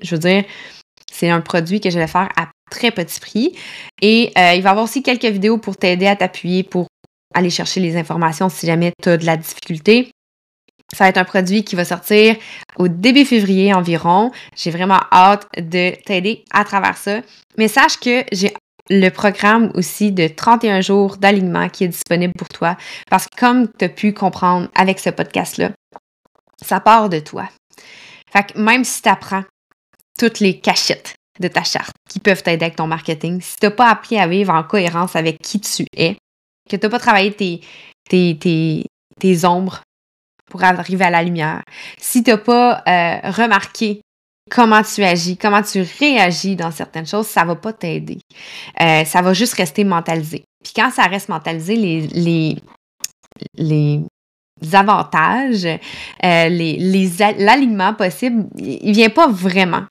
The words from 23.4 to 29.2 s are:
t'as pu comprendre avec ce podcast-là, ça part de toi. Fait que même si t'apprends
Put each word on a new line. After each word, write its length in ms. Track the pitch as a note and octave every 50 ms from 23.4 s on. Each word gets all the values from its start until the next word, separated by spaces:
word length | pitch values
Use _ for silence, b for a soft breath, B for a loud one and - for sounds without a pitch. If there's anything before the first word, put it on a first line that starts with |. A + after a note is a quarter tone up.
| B3 A#3+ B3 B3+ B3 G#3+
t'as 220 | - - F#3+ F3
pu 240 | C#3+ - - G#3 G#3
comprendre 540 | - G3+ F#3 F3 - F#3+ F3+ F3+ F3+ F3 - -
avec 260 | - F#3+ F#3+ F#3+ F#3+
ce 120 | - F#3
podcast-là, 600 | E3 - F3 - - F#3 F3+ - - - - - G#3 - _ _ _ - - _ _ _ _ _ _ _ _ _ _ _
ça 200 | - - F#3+ F#3
part 300 | - G#3+ A3 A3+ G#3+ G#3
de 100 | E3+ D#3
toi. 280 | D3+ - - - F#3 - - _ _ _ B B B B B B B B B B B _
Fait 200 | - G3+ G3+ G3+
que 80 | - -
même 240 | G#3+ A3 A#3 B3+ B3
si 200 | - - - -
t'apprends 400 | A3+ F#3+ -